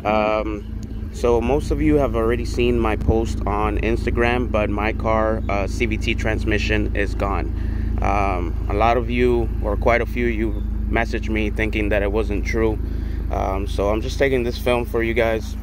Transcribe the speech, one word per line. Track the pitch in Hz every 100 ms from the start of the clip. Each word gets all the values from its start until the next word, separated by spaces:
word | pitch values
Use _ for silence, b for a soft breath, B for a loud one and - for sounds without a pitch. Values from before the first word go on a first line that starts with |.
Um, | 104 107 107 107 107 107 104 - - - -
so | - 120 117
most | 117 143 -
of | 143
you | 151 147
have | 131 113
already | 113 117
seen | 120 - 120 120
my | 113 104
post | - 113 110 107 101
on | 101 107 101
Instagram, | 107 117 127 117 120 123 113
but | 107 107
my | 104 107
car, | 110 110 110 110 110 -
uh, | 101 98
C | - 120
V | 107
T | -
transmission | 110 113 107 110 107 - 110 104 104
is | 98
gone. | - 101 90 - B B B B B
Um, | 98 101 98 90 85 - -
a |
lot | 101 113 120
of | 113
you, | 123 123 120 113 -
or | 107 101
quite | 123 117
a | 117
few, | 123 120
you | 107 110 101 - - -
messaged | 113 117 113 110
me | 110 107
thinking | 107 110 107 104
that | 104
it | 101
wasn't | 107 104 101 -
true. | 113 113 104 B B B B B
Um, | 95 98 95 98
so | - 101
I'm | 110
just | 127 131
taking | 139 131
this | 120 117
film | 127 123
for | 113 117
you | 113
guys. | 117 113 110 104 -